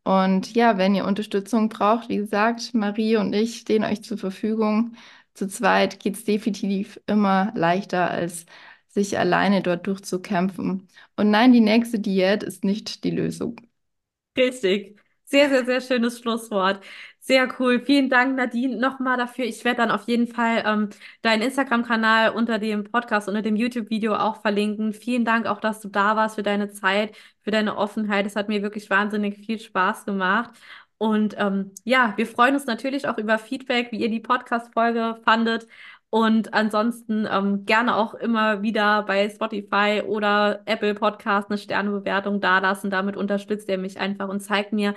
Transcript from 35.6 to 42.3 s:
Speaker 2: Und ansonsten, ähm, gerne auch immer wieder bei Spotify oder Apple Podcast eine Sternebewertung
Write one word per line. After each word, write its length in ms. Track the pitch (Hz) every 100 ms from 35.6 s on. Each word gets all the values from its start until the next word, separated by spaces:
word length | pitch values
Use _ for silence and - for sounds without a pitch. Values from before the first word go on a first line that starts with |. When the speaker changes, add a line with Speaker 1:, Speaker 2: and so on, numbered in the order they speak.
| 226 - - - _
Speaker 2:
Und 440 | 220 220 226 208
ansonsten, 720 | 208 220 214 233 226 - 214 214
ähm, 340 | 196 202 202 202
gerne 280 | 220 240 190
auch 180 | 220
immer 480 | - 233 226 214 208
wieder 420 | 214 214 208 214
bei 240 | 202 196 208
Spotify 720 | 208 220 202 202 202 208 208 -
oder 540 | 214 208 208 208 208 -
Apple 280 | 214 208
Podcast 540 | 208 214 208 226 202 208
eine 80 | 208
Sternebewertung 840 | 202 196 202 202 196 190 202